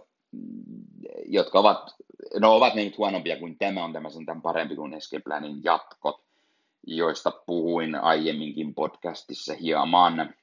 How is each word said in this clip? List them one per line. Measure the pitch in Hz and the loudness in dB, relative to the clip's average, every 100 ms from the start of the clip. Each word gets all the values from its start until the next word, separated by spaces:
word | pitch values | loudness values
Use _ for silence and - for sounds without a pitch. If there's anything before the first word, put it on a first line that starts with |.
| - _ _ | -16 _ _
mm, | - 50 50 50 - - 50 50 50 50 | -16 -14 -16 -16 -20 -20 -20 -16 -14 -2
jotka | 95 - 95 | 0 4 6
ovat, | 101 101 - - - - - - | 6 6 0 -20 -20 -20 -8 4
no | 110 110 | 8 8
ovat | 123 107 | 6 4
ne | |
nyt | 101 - | -2 -2
huonompia | 104 95 78 80 | -2 -2 -4 -6
kuin | 85 82 | -8 -4
tämä, | 98 98 | -4 -2
on | 82 | -6
tämä | 80 76 | -8 -10
sentään | 82 78 82 | -12 -12 -8
parempi | 85 82 76 73 | -4 -2 -4 -6
kuin | 76 | -10
Escape | 78 - - | -12 -12 -10
Planin | - 73 76 73 | -6 -8 -8 -4
jatkot, | 85 80 - - 73 73 _ _ _ _ _ _ - | 0 0 -2 -8 -6 -6 _ _ _ _ _ _ -8
joista | 80 82 76 78 | -2 0 0 -4
puhuin | - - 87 82 85 80 76 | -4 -6 -4 -2 -2 -2 -2
aiemminkin | 80 80 78 76 76 73 76 | 2 2 0 -4 -6 -8 -8
podcastissa | 69 76 - 87 80 - 73 - | -4 -6 -6 -10 -10 -14 -12 -10
hieman. | 76 82 76 71 87 87 82 73 - | -6 -2 0 4 6 4 4 -6 -10